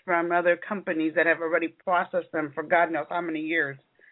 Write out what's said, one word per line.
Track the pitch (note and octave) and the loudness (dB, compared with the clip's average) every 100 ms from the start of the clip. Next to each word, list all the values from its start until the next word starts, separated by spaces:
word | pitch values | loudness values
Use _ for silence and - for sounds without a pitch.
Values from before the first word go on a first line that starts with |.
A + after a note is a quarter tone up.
from | - E3+ F3 | -2 0 2
other | F3 F3 E3+ | 2 2 2
companies | - G3+ F3+ D#3+ D#3+ D#3+ | -2 -6 -4 -2 0 2
that | D#3+ | 2
have | D#3+ | 2
already | E3 E3+ E3 | 0 0 -2
processed | - - F3 F3+ F3+ E3 | -6 -2 0 0 -4 -4
them | D#3+ D3+ | -4 -6
for | D3+ | -6
God | D3+ F3 E3 | 0 2 4
knows | D#3+ D#3 | 0 -4
how | F3 | -6
many | E3+ D#3 | -4 -4
years | D#3 E3 C#3+ C#3 _ _ _ | -2 -2 -2 -6 _ _ _